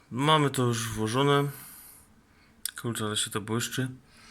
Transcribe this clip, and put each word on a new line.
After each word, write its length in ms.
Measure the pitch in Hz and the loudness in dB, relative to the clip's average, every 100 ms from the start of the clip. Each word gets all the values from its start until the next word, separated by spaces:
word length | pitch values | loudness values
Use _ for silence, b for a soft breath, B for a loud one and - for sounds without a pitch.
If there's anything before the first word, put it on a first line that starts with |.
| B | B
mamy 380 | 117 147 156 139 | -2 4 4 4
to 140 | 135 | 2
już 260 | 123 113 113 | 0 0 -4
włożone. 600 | 110 110 127 143 143 143 B B B B B B - _ B B B - - | -2 0 2 4 4 2 B B B B B B -20 _ B B B -12 -6
Kurczę, 240 | 120 110 107 | -6 -4 -2
ale 120 | 107 | -2
się 140 | 107 | -2
to 100 | 107 | -4
błyszczy. 480 | 101 117 - - 131 131 B B B | -2 -2 -2 -4 -4 -8 B B B